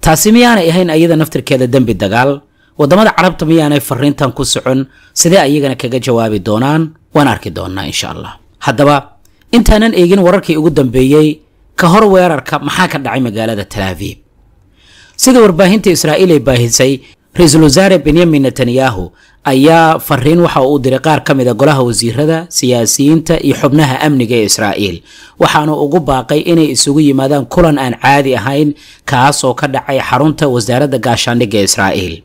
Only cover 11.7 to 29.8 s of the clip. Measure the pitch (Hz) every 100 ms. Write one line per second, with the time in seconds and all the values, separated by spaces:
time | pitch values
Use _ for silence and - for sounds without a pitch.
11.7 | - 175 196 214 190 180 151 - 151 139
12.7 | - 185 151 127 120 123 104 113 110 98
13.7 | - 95 87 98 - _ _ _ _ _
14.7 | _ _ _ _ - - 254 214 165 190
15.7 | 214 196 160 156 156 185 156 123 123 120
16.7 | 113 131 135 - _ _ - 170 147 156
17.7 | 135 190 185 147 151 175 151 131 123 123
18.7 | 123 131 101 87 _ _ _ - 135 143
19.7 | 165 160 165 - 139 123 170 170 156 135
20.7 | 147 131 131 160 147 123 139 123 110 139
21.7 | 139 123 107 117 117 151 160 170 - 127
22.7 | 123 110 - 139 160 160 165 143 131 143
23.7 | 143 147 127 151 139 113 120 104 - 107
24.7 | 92 101 85 _ - - _ 175 165 151
25.7 | 147 147 151 147 135 120 147 - 170 156
26.7 | 127 - 143 151 135 135 143 123 - 170
27.7 | 147 131 117 127 139 135 123 101 139 151
28.7 | 143 - - - 127 135 143 131 120 147
29.7 | 131